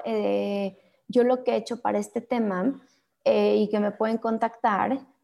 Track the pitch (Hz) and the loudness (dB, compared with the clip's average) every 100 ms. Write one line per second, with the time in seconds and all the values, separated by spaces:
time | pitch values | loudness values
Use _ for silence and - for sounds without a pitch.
0 | 226 214 202 202 202 202 196 190 _ _ | -2 -2 0 0 0 -2 -4 -8 _ _
1 | - 240 247 254 254 226 202 233 208 208 | -2 2 4 2 0 -2 -4 -4 -2 -2
2 | 208 233 - 240 214 180 233 269 - _ | -4 -8 -4 -2 0 0 -2 -4 -12 _
3 | _ _ 180 208 208 208 208 214 208 202 | _ _ 2 4 4 2 2 0 -2 -2
4 | 220 226 226 226 226 - 233 190 185 269 | -2 -2 -2 -2 -2 0 0 2 0 -2
5 | - _ | -6 _